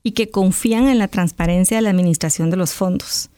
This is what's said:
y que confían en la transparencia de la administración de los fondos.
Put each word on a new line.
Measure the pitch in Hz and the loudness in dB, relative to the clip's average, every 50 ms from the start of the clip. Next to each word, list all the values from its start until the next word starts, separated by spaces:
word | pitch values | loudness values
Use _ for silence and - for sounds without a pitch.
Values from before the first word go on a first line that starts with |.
| - | -6
y | 226 | -4
que | 214 233 220 220 | -2 -2 -2 -2
confían | - 196 190 185 180 - - 226 226 226 254 | 0 0 2 2 0 0 0 0 2 2 2
en | 269 254 226 | 4 4 2
la | 202 | 0
transparencia | 196 - 190 175 165 - - 170 170 175 180 185 - 220 | 0 0 -2 -2 -2 -2 -2 -2 0 2 2 2 2 0
de | 226 | 0
la | 226 208 | 2 2
administración | 185 180 180 170 160 - - 156 - - 160 165 | 2 2 2 2 0 0 -2 -2 -2 0 0 0
de | 180 | 0
los | 185 175 160 - | 0 -2 -4 -2
fondos. | - 190 185 185 - - - - - - - _ | -4 -2 -2 -2 -4 -4 -6 -6 -8 -8 -10 _